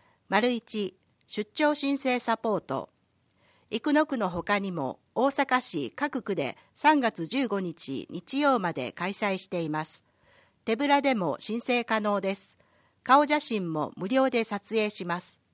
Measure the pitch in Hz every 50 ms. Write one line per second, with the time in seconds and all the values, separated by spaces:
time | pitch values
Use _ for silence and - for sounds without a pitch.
0 | _ _ _ _ _ - 190 208 226 254 247 220 - - - 214 202 - _ _
1 | _ _ _ _ _ - - 214 208 _ - - 302 294 294 294 277 277 277 269
2 | - 262 247 240 - 233 226 - - 226 208 170 - - 131 131 73 - _ _
3 | _ _ _ _ _ _ _ _ _ _ _ _ _ - - 233 - 302 285 302
4 | 311 302 277 233 208 180 170 175 165 - 202 202 202 196 180 160 135 127 - _
5 | _ _ - - 254 277 269 - 277 - 262 254 - - - 151 135 110 - -
6 | 285 294 - 151 - - 190 160 139 120 - - _ _ _ - - 294 311 285
7 | 240 220 - - 165 156 220 277 269 208 202 196 185 170 156 - - - 135 110
8 | - - - 180 - - 262 277 294 285 262 226 185 170 - 143 127 107 - -
9 | 175 190 202 - 220 202 190 185 - - 185 175 165 156 151 156 160 - - -
10 | _ _ _ _ _ _ _ _ _ _ _ _ - 226 226 220 285 277 285 285
11 | 262 277 254 208 180 151 127 - - - 214 240 - - 247 240 233 - 226 220
12 | 208 208 202 196 185 190 196 - - - - _ _ _ _ _ _ _ _ _
13 | - - 262 285 294 269 294 294 - - 233 208 180 165 160 151 143 - - -
14 | 170 196 254 262 262 262 254 233 220 - 208 202 - - 214 220 214 208 - -
15 | 185 175 170 175 - - - _ _ _